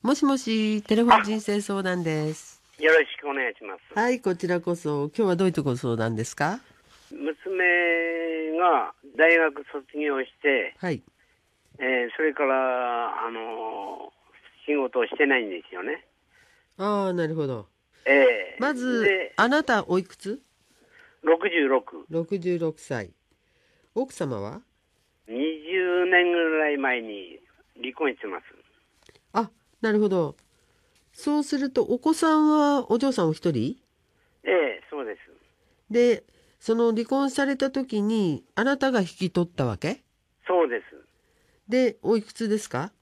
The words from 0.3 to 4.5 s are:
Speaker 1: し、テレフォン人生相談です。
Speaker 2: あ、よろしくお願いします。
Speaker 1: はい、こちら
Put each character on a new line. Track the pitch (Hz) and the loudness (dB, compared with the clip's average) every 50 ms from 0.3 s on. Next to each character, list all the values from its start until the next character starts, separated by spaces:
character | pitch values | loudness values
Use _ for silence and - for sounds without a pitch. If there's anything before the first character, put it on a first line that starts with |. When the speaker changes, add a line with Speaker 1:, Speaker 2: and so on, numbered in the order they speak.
| 269 | 2
Speaker 1:
し、 | 262 262 220 220 220 214 214 214 208 | 0 0 0 0 0 2 0 0 -2
テ | 208 - 214 | 0 2 2
レ | 220 233 | 4 6
フ | 233 | 6
ォ | 247 214 | 6 6
ン | |
人 | 208 208 220 214 | 6 2 -4 -4
生 | 208 - 202 208 | -2 -2 -2 -2
相 | 202 - 202 196 | -2 -4 -4 -2
談 | 185 185 180 180 | -2 -2 -2 -2
で | 170 160 156 156 151 151 156 | -2 -2 -2 -2 -2 -4 -6
す。 | - - - - _ _ _ _ - | -8 -14 -20 -20 _ _ _ _ 0
Speaker 2:
あ、 | |
よ | 151 156 | 4 6
ろ | 160 160 147 | 6 6 4
し | - - - | 2 -6 -12
く | 151 143 | -8 -6
お | 139 | -4
願 | 139 127 117 | -4 -4 -4
い | 104 | -6
し | - | -8
ま | 113 101 95 | -12 -14 -14
す。 | - _ _ - | -14 _ _ -2
Speaker 1:
は | 208 220 247 | -2 0 0
い、 | 254 247 | 0 0
こ | - 202 180 | -2 -4 -2
ち | 170 - | -2 -2
ら | 170 | -2